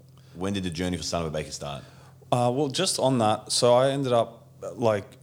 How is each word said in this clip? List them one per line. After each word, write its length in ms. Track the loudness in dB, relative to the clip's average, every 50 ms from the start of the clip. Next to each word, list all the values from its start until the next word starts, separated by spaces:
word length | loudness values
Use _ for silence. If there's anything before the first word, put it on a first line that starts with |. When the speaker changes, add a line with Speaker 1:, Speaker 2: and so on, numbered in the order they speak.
| -20 -20 -20 -20 -20 -20 -12
Speaker 1:
when 160 | -8 -6 -4 -4
did 100 | -4 -4
the 60 | -4
journey 280 | -4 -4 -4 -2 -4 -4
for 60 | -4
Son 180 | -4 -4 -2
of 60 | -2 -2
a 40 |
Baker 200 | -4 -6 -6 -8
start? 320 | -10 -12 -10 -10 -10 -12 -14 -16 -20 -20 -20 -20 -20 -20 -8 -4
Speaker 2:
Uh, 220 | 0 0 2 2 0
well, 140 | 0 -2 -2
just 320 | -2 -2 -2 -2 0 0
on 200 | 2 2 2 4
that, 340 | 4 2 2 0 -2 -4 -2
so 200 | 2 4 6 6
I 180 | 6 6 4
ended 200 | 2 0 0 0
up, 360 | 2 2 2 0 -4 -14 -20 -20 -20 -16 -14 -12 -6
like, 300 | -2 0 2 2 0 -2 -8 -6 0